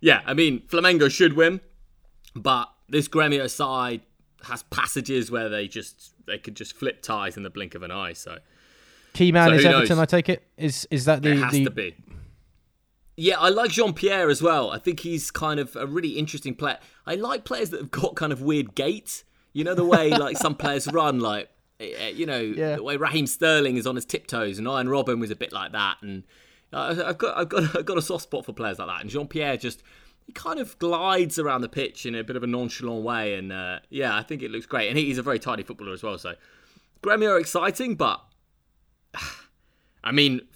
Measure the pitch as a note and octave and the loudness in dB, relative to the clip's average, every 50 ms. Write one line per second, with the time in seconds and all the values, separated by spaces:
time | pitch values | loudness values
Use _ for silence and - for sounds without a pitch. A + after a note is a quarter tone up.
0 | - D#3+ C#3 G2+ - - C3+ D3 E3 D#3 C3 A#2 - - - E3+ - F3+ F3+ E3 | 6 6 6 6 4 0 2 2 4 4 2 0 -4 -2 0 4 4 6 6 6
1 | D3 C#3 C#3 - F3+ E3 D3 D#3 E3 E3 F#3 F#3+ - - - - - - _ _ | 6 4 6 6 6 6 6 6 4 4 4 0 -6 -14 -20 -20 -20 -20 _ _
2 | _ - _ _ _ - - A#2 G2+ C3+ C3 B2 A#2+ - _ _ _ - C3+ D3+ | _ -20 _ _ _ -18 -14 -4 0 2 2 2 0 -4 _ _ _ -2 -2 -2
3 | D3 - - D#3+ D#3 D3 C#3+ C#3 C3+ B2 - - D3 C3+ C3 B2+ B2 B2 A#2+ A2+ | -2 0 2 2 2 4 2 0 0 -2 -4 -4 -2 -2 -2 -2 -2 -2 -4 -6
4 | - _ _ _ _ _ _ _ - - B2 A#2+ - _ - - - - - C#3 | -10 _ _ _ _ _ _ _ -12 -10 -10 -10 -10 _ -4 -2 -2 -2 -2 -4
5 | B2 - C3+ B2+ A#2 A2 A#2 A#2 A2+ A2 G#2 G#2 G2+ G2 - A2 G2 - - _ | -4 -2 -2 -2 -2 -2 -4 -4 -4 -4 -4 -4 -6 -6 -8 -10 -12 -12 -16 _
6 | - - _ _ _ - G2+ G#2 - - G#2 - A2 - - - - C3 - - | -20 -20 _ _ _ -10 -10 -10 -10 -12 -14 -12 -14 -14 -12 -6 -6 -6 -6 -6
7 | - - A2+ G#2 G2 F#2+ F2 G#2 G2+ F#2 - G2+ G2 F2 - F2 F2+ E2+ F2+ G2 | -8 -6 -6 -4 -4 -6 -6 -8 -12 -12 -10 -10 -10 -10 -12 -12 -12 -10 -8 -8
8 | F#2+ F2 E2+ - - F2 E2+ E2 - _ _ _ _ _ _ _ _ _ _ _ | -8 -8 -10 -12 -14 -14 -16 -16 -18 _ _ _ _ _ _ _ _ _ _ _
9 | _ _ - - F3+ F3+ E3 E3+ E3+ E3 D#3+ D3+ C#3 E3+ E3 C3+ A#2+ C#3+ E3+ E3 | _ _ 2 4 6 6 8 8 8 8 8 8 8 8 8 8 6 6 4 4
10 | D#3+ - - F3 D#3+ - F3+ - - _ _ - D3+ D3+ B2+ - - - D#3+ C#3 | 4 4 4 2 2 2 -2 -2 -4 _ _ -4 -4 -4 -2 -4 -4 -4 -2 0
11 | B2 D3 D#3 C#3+ C#3+ D3+ D3 C#3+ C#3 B2+ - C#3+ C3+ C3+ C#3 B2+ G2+ F2+ D#2+ - | 4 4 4 4 4 4 4 4 4 2 2 2 2 2 0 -4 -6 -8 -10 -14
12 | - - - - - - - _ _ _ _ _ _ _ _ _ _ _ _ _ | -20 -20 -20 -20 -20 -20 -20 _ _ _ _ _ _ _ _ _ _ _ _ _
13 | _ _ _ - D#3+ F#3 F#3+ D#3 D#3+ F3+ G3 A3 A#3+ A3+ D3+ A3 A#3 G#3 E3 - | _ _ _ 0 2 2 4 6 6 6 6 6 4 2 4 2 2 2 2 0
14 | - G3 G3 F#3+ F3 D3+ C#3+ C3 D3+ E3+ D#3+ D3 B2 G2 E2 G#2+ - F3+ E3+ D3+ | 2 2 2 4 4 4 4 4 4 4 4 4 2 0 -2 -2 -2 -2 -2 -2
15 | - E3+ E3+ D#3 D3+ - - - D#3+ D#3 D3+ D3 C#3 - - A#2 B2+ C#3 C#3+ F3 | -4 -6 -6 -4 -6 -6 -6 -4 -2 -2 -2 -2 -4 -4 -6 -8 -8 -6 -4 -4
16 | E3+ D#3 G2+ C#3+ D3+ D3+ - C#3+ - C#3 B2 - D3 C#3+ B2+ - - - _ _ | -4 -4 -2 -4 -4 -4 -6 -8 -8 -8 -8 -4 -4 -4 -4 -6 -10 -18 _ _
17 | _ - E3 F#3+ G#3+ A#3+ C4+ A#3+ - - B3+ B3 A3 E3 D#3+ - C#3+ - - - | _ -6 -6 -4 -4 -4 -4 -6 -6 -8 -6 -6 -4 -4 -6 -8 -8 -8 -4 -2
18 | D#3+ F3+ - - D#3+ D3+ C#3+ B2 C3+ D3 D3+ D3 C3 G#2 - - C3+ D#3 G3+ G#3+ | -2 -2 -2 -4 -4 -4 -4 -2 -2 0 0 0 -2 -2 -4 -2 -2 -2 -2 -4
19 | - - - - - _ _ _ _ _ - C#3+ D#3 F3 F#3 F3 F3 E3+ F3 E3 | -8 -12 -14 -14 -14 _ _ _ _ _ -6 -4 -4 -2 0 2 4 6 6 6
20 | D#3+ D#3 C#3+ C#3+ C#3+ C3+ - - - D#3+ C#3+ - - D3 C#3+ C#3 - C#3 D3 E3 | 6 4 4 2 0 0 -2 -2 -2 -2 -2 -2 -2 -2 -2 -2 -2 0 0 2
21 | D#3 D3 C3+ B2 A#2 A2 G#2 G#2 - - _ _ _ _ _ - A2+ G#2 A1+ A1+ | 2 2 2 0 0 -2 -2 -4 -6 -10 _ _ _ _ _ -14 -14 -12 -10 -8
22 | G#2 A2 G2 - E3 D#3 C#3 B2 A2+ A2 G#2+ B2 D#3 D#3 D3 D3 G#2+ C3+ C#3+ C#3 | -8 -8 -6 -6 -4 -4 -4 -4 -4 -4 -2 -2 -2 -2 -2 -4 -4 -4 -2 -2
23 | D3+ C#3+ D3 D#3+ C#3+ B2+ - - E3+ D#3+ D#3+ D3+ C#3+ C3+ B2 B2 G#2+ C3 B2+ B2 | -2 0 0 0 0 0 0 2 4 4 6 6 4 4 2 0 0 -2 -4 -4
24 | A2+ - - - - - - A#2 A2 G#2 F#2+ G2+ A2 B2+ C#3 C3+ B2 B2+ C#3 C#3 | -4 -6 -6 -6 -6 -6 -4 -4 -2 -2 -4 -4 -4 -2 -2 -2 0 0 0 0
25 | C3 B2 B2 A#2 A#2 G#2 G#2+ - A2+ - - G2 F#2+ - G2 G#2+ G2+ G2 - - | 2 0 0 -2 -2 -4 -6 -6 -8 -8 -8 -8 -8 -6 -2 0 0 0 0 -4
26 | - G2+ G2 F#2+ F#2+ _ _ _ _ _ _ _ _ _ - C#3 C#3 - E3 E3 | -8 -10 -10 -10 -12 _ _ _ _ _ _ _ _ _ -8 -6 -4 -2 -2 -2
27 | E3+ - F3 D#3 A#3 A3+ - - E3+ D#3+ F#3+ G3 E3 D3+ - E3+ D#3+ - - E3+ | -2 -4 -4 -2 -4 -2 -2 -2 -4 -2 0 0 0 0 0 -2 -4 -2 -2 -2
28 | D3+ - F3+ D#3+ - - - A#2 - - G#2+ - A2+ G#2+ F#2+ - F#2+ E2+ F2+ D#2+ | -2 -2 -4 -6 -6 -8 -8 -8 -8 -10 -10 -6 -6 -6 -6 -6 -6 -8 -8 -8
29 | - G#2+ A2+ C#3+ D3 C#3 - D#3 D3+ C#3+ C3 A#2+ - A#2+ A#2 - _ _ - - | -8 -8 -8 -8 -8 -6 -6 -4 -2 -2 -2 -4 -4 -8 -8 -10 _ _ -20 -20
30 | - - _ _ _ - - - - E4 D#4+ D4+ B3 - - - F3 E3+ E3+ E3 | -20 -20 _ _ _ -20 -18 -12 -8 -8 -6 -6 -8 -8 -8 -4 -2 -2 0 0
31 | F3 F#3+ F#3+ F3+ F3 D3+ - E3+ D#3 D3 C3+ B2+ A#2+ A2+ - C#3 C#3 - - - | 2 2 2 4 2 2 0 -2 -2 0 -2 -2 -4 -4 -4 -6 -6 -6 -6 -10
32 | - B2 A#2 A2+ A2 A2+ B2+ B2 A#2+ A#2+ A#2+ B2 B2 A#2 - - B2+ A#2+ A#2 A2 | -10 -8 -6 -6 -6 -6 -8 -6 -4 -4 -2 -2 -4 -6 -6 -8 -8 -6 -6 -4
33 | G#2+ A#2+ A#2+ A2+ A2 G#2+ G2+ F#2+ F#2+ F#2+ F#2+ F#2+ F#2 F2+ F2+ - - _ - C3+ | -4 -2 -2 -2 -2 -2 -4 -4 -6 -8 -8 -8 -8 -8 -8 -10 -10 _ -6 -4
34 | C3+ A#2+ G#2 G#2+ G#2+ - D#3 C#3+ B2 A#2 A2 A2+ A2 - - B2+ G#2+ G2+ A#2+ D3+ | -2 -2 -2 -2 -4 -6 -8 -10 -8 -10 -10 -10 -8 -6 -2 -2 -2 0 0 0
35 | D#3 C#3 C3 B2+ A#2+ C#3+ B2+ A2+ - C3 A#2+ G#2 G2 - A2+ - G#2 G2 F#2 F#2 | 0 0 -2 -4 -2 -2 -4 -2 -2 -4 -6 -6 -8 -10 -14 -14 -12 -12 -12 -8
36 | - A2 G2 F2 - F2+ F2 - _ _ _ _ _ _ _ _ _ _ _ _ | -8 -8 -8 -8 -10 -12 -12 -14 _ _ _ _ _ _ _ _ _ _ _ _
37 | - G3 G#3 G#3+ G#3+ G#3+ G3 F3 E3 - - F#3 E3+ F3 E3+ - B3+ B3 G#3+ D#3 | 0 0 2 2 4 4 4 4 2 2 0 0 0 0 0 -2 -4 -4 -2 0
38 | D#3 A#2 G2 - - _ _ _ _ _ _ _ _ _ _ _ _ _ _ _ | 0 0 0 -2 -6 _ _ _ _ _ _ _ _ _ _ _ _ _ _ _
39 | _ _ - - - - - - - _ _ _ _ _ _ _ _ _ _ _ | _ _ -14 -12 -12 -12 -12 -16 -20 _ _ _ _ _ _ _ _ _ _ _
40 | - A2+ B2+ D3 D3 C#3 C3 B2+ - _ _ | -6 0 2 4 4 4 2 0 -4 _ _